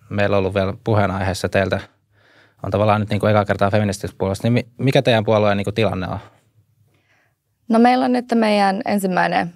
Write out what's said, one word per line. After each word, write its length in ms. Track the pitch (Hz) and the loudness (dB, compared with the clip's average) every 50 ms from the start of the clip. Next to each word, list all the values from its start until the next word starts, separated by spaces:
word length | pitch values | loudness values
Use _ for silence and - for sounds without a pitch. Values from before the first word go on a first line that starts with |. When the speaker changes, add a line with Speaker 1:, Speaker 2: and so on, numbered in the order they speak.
| _ - | _ -8
Speaker 1:
meillä 260 | 101 104 101 101 101 | -4 -2 0 0 0
ollut 180 | 98 95 92 95 | 0 0 0 -2
vielä 200 | 101 95 95 110 - - | -2 -2 -2 -4 -6 -4
puheenaiheessa 640 | - 110 101 101 95 92 95 95 95 90 - - 90 | -2 0 2 2 0 0 -2 -2 -2 -4 -4 -4 -2
teiltä. 320 | - 98 95 92 - 95 - - _ _ _ _ _ _ _ _ _ _ _ _ _ _ - | 0 0 0 0 -2 -6 -6 -10 _ _ _ _ _ _ _ _ _ _ _ _ _ _ -8
On 80 | - | -4
tavallaan 300 | - 98 104 110 104 107 | -2 0 2 2 2 0
nyt 100 | 104 104 | 0 -2
niinku 160 | 107 101 - | -2 0 0
eka 180 | 107 107 104 101 | 2 2 2 2
kertaa 260 | - 101 95 101 101 | 0 0 0 0 0
feministisessä 460 | 98 107 107 101 92 - - - - - | 2 0 0 0 -2 -4 -8 -10 -8 -6
puolueessa. 240 | 95 95 98 - - | -4 -4 -4 -2 -2
Niin 80 | 117 120 | 0 0
mi-, 160 | 120 - - _ - | 0 -2 -4 _ -4
mikä 240 | 120 135 - 143 120 | -2 0 2 2 2
teidän 220 | 131 117 110 107 | 2 2 2 2
puolueen 320 | 113 110 104 104 104 101 | 2 2 2 2 2 0
niinku 160 | 101 98 104 104 | 0 -2 -4 -2
tilanne 360 | - 110 95 - 95 90 - | -2 -2 -2 -2 -4 -8 -8
on? 100 | - 92 - - _ _ _ _ _ _ _ _ _ _ _ _ _ _ _ _ _ _ _ _ _ _ _ _ _ _ _ - | -8 -10 -12 -16 _ _ _ _ _ _ _ _ _ _ _ _ _ _ _ _ _ _ _ _ _ _ _ _ _ _ _ 0
Speaker 2:
No 100 | 226 226 | 2 4
meillä 260 | 233 247 247 254 262 | 4 4 4 2 2
on 80 | 262 247 | 0 -2
nyt 140 | 247 240 - 233 | -2 -2 0 0
meidän 480 | 233 214 214 208 208 196 196 190 196 - | 0 2 2 2 2 2 0 0 -2 -4
ensimmäinen 680 | - 208 208 190 190 180 175 175 170 175 185 190 170 - | -2 -2 -2 -2 0 0 0 0 2 0 0 -2 -4 -8